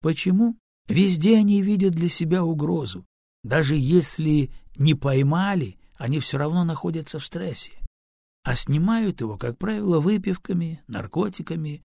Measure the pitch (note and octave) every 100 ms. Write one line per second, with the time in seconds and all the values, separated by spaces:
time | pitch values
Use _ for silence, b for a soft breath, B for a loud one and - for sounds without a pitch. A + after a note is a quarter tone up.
0 | D#3+ D#3+ F#3 F#3 A#3 A#3 _ _ - B2+
1 | G3 F3 F3+ A3 G#3 G3+ G3 G#3 G3 E3
2 | E3+ - E3 F#3 E3 D#3+ D3+ E3+ A#2+ F#2
3 | - _ _ _ G#2+ C3 C#3+ D#3 C3 F3
4 | D3 - D#3 D3+ C3+ b b - C#3+ C#3+
5 | C#3 C3+ C#3 E3 G3 G3 A#2 - _ -
6 | B2 D3+ - C#3 D3 F3 E3+ D#3 F3 E3
7 | D3+ D3+ - E3+ F#3 C3+ - - - _
8 | _ _ _ _ - A#2+ - D3 F3+ A3+
9 | G#3+ - A2+ G2+ A#2+ A#2+ F#3 A3 G3+ E3
10 | D#3 G#3 G3 F3+ - F3+ E3 D#3+ - A2
11 | G2+ - G3+ F#3 D#3+ E3 D3+ D3 _